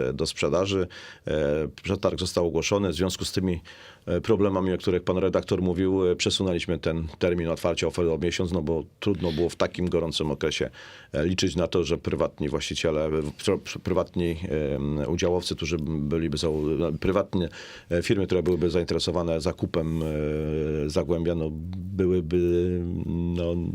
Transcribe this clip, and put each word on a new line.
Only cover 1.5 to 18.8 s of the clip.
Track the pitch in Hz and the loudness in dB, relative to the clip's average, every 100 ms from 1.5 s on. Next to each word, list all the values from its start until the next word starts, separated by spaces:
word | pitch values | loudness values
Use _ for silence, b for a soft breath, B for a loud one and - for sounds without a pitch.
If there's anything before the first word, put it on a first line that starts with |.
| 76 73 - | 0 -2 -6
przetarg | - 98 95 82 | -4 0 0 0
został | 90 92 85 | -2 0 2
ogłoszony. | 78 - 101 95 | 2 2 2 0
W | |
związku | 78 92 - | 0 0 -2
z | 90 | -4
tymi, | - 92 82 - B B B - | -2 -2 -2 -8 B B B -4
e, | 87 | -2
problemami, | - 101 101 95 92 | 2 4 4 2 0
o | 87 | 0
których | - 90 | 2 0
pan | - 92 | 2 2
redaktor | 92 90 - 92 | 2 2 0 0
mówił, | 90 87 95 95 90 | 2 2 2 4 2
e, | 85 | 2
przesunęliśmy | 101 - 95 85 - 80 | 0 0 0 0 -2 -2
ten | 85 80 80 - | -2 -2 -4 0
termin | 90 87 82 | 0 2 0
otwarcia | 78 87 82 82 | 0 0 0 0
oferty | 92 85 | 0 0
o | 80 | 2
miesiąc, | 85 80 90 | 0 0 0
no | 90 | 0
bo | 76 82 - - | 0 -2 -4 -4
trudno | 104 92 87 | -2 0 0
było | 78 85 | 0 0
w | - | 0
takim | 92 - 90 | -2 0 0
gorącym | 82 82 - 78 | 0 0 -2 -2
okresie, | 71 78 - 64 B B B B | 0 -2 0 -4 B B B B
e, | 69 85 | -2 0
liczyć | 92 95 90 | 2 0 2
na | 82 | 2
to, | 92 | 2
że | 76 82 | 2 0
prywatni | - 80 78 - 76 | 0 0 0 -2 -2
właściciele, | 73 - 76 82 76 78 | -2 -4 -2 0 2 0
e, | |
pr-, | 78 73 - - 78 | 0 -2 -4 0 0
pr-, | - - | -2 -6
prywatni, | - 90 - 90 85 80 87 78 71 | -2 0 0 0 0 -2 -2 0 0
em, | 69 71 76 71 | 0 -2 -2 0
udziałowcy, | 90 90 90 90 85 | 0 2 2 0 -4
którzy | 76 82 | -2 -2
byliby | 76 78 73 82 82 76 | -2 -2 0 0 0 0
zau-, | 82 78 76 78 85 78 | 0 0 0 0 0 0
prywatne, | 92 95 - 95 82 B B B B | 2 2 2 -2 -2 B B B B
e, | 87 | 0
firmy, | - 101 90 | 2 2 2
które | 92 | 2
byłyby | 82 87 87 | 2 2 2
zainteresowane | 87 | 2